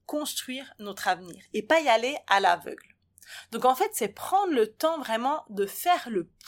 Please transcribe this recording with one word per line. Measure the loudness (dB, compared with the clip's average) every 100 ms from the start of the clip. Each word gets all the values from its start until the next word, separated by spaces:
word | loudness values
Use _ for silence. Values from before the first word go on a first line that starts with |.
| -8
construire | -6 -6 -8 -10 -10 -12 -14
notre | -14 -4 -2
avenir | -2 -4 -20 _
et | -4
pas | 2 4
y | 6
aller | 2 2 -4 0
à | 4
l'aveugle. | 4 2 -2 -14 -16 _ _ _ -20 -20 -10
Donc | 0
en | 2
fait, | 2 0
c'est | -2 -4
prendre | -6 0 0 2
le | 2 0
temps | 0 -2 -2
vraiment | -4 -2 -2 -4 -6
de | -6 -4
faire | -2 0 0 0
le | -6 -6 _